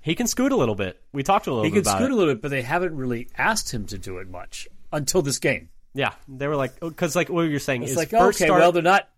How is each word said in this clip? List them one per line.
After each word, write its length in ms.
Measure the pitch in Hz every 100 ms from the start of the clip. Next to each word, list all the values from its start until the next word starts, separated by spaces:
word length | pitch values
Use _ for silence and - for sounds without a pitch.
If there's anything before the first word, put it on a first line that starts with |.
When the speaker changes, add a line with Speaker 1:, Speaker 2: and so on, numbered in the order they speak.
Speaker 1:
He 140 | 147 165
can 120 | 233
scoot 240 | - 269
a 20 | 262
little 200 | 123 101
bit. 260 | 95 - -
We 120 | 143
talked 240 | 135 202 -
a 40 |
little 140 | 127 107
Speaker 2:
He 40 |
Speaker 1:
bit 60 | 202
Speaker 2:
can 60 |
Speaker 1:
about 160 | 196 196
Speaker 2:
scoot 140 | 262
Speaker 1:
it. 20 |
Speaker 2:
a 20 | 254
little 180 | 170
bit, 80 | 120
but 100 | 143
they 100 | 139
haven't 340 | 120 170 180 151
really 320 | 127 117 120 -
asked 360 | 127 220 -
him 120 | 117 101
to 100 | 101
do 220 | - 90
it 100 | 95
much 380 | 90 95 - - - -
until 280 | 156 139 185
this 180 | 143 131
game. 300 | 156 104 80 - -
Speaker 1:
Yeah, 200 | 135 123 - -
they 200 | 131 139
were 80 | 151
like, 180 | 127 -
oh, 100 | 165
'cause, 240 | 151 175 175
like, 120 | 160
what 120 | 170
you're 160 | 165 143
saying 240 | - 127
Speaker 2:
It's 80 | 123
Speaker 1:
is 60 | 135
Speaker 2:
like, 140 | 156
Speaker 1:
first 280 | 226 196 208
Speaker 2:
okay, 60 | 170
Speaker 1:
start 140 | 180
Speaker 2:
well, 100 | 170
they're 100 | 175
not 260 | 165 196 -